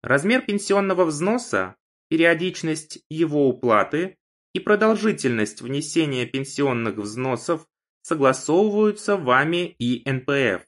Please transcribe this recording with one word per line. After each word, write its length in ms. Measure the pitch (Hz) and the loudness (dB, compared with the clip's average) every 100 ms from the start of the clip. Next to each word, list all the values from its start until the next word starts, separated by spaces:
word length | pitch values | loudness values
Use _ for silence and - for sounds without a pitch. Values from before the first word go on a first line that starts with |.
Размер 400 | - 139 185 254 | 2 0 2 0
пенсионного 640 | 254 202 - 196 196 180 | 0 -4 0 0 2 2
взноса, 680 | 170 147 185 240 - 101 92 - _ _ _ | 2 0 -2 -2 -2 -4 -4 -10 _ _ _
периодичность 920 | 160 165 165 180 160 160 156 - - _ | 2 2 2 -2 -4 -6 -6 -10 -20 _
его 380 | 156 165 147 139 | -4 0 2 2
уплаты 680 | 127 123 107 95 151 190 _ _ _ _ | 2 2 2 2 -2 -4 _ _ _ _
и 60 | 180 | -6
продолжительность 1000 | - 208 220 220 110 - 131 117 104 - | 0 4 4 4 0 0 0 0 -2 -4
внесения 640 | 120 143 139 170 151 127 | -8 -6 -2 0 0 -2
пенсионных 720 | 120 135 135 - 139 120 113 | -4 -6 -6 -2 0 0 -4
взносов 720 | 104 104 110 131 120 - 160 - _ _ _ | -6 -8 -6 -4 -4 -4 -4 -6 _ _ _
согласовываются 1160 | - 160 135 135 - 170 214 202 214 208 - 202 | -6 2 2 2 0 2 2 2 0 0 -2 0
вами 580 | 131 127 151 175 170 _ | 2 2 2 -2 -4 _
и 300 | 120 120 - | -2 -2 -2
Н 160 | 131 | -4
П 300 | 127 139 123 | -2 0 0
Ф. 60 | 92 | -2